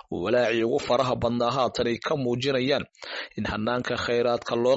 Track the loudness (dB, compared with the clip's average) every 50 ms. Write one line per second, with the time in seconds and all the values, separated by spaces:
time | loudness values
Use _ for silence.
0 | -12 -8 -6 -4 -2 2 2 2 2 2 2 2 2 2 0 0 0 0 2 2
1 | 2 2 0 0 0 0 0 0 0 0 2 2 0 0 0 0 0 0 0 -2
2 | -2 -2 -2 -2 0 -2 -2 0 0 0 0 0 2 2 0 0 -2 -6 _ -18
3 | -14 -12 -10 -10 -10 -10 -8 -6 -4 -4 -2 -2 -2 -2 -2 -2 -2 -4 -4 -4
4 | -2 0 2 2 2 2 0 0 -2 -2 0 2 4 4 2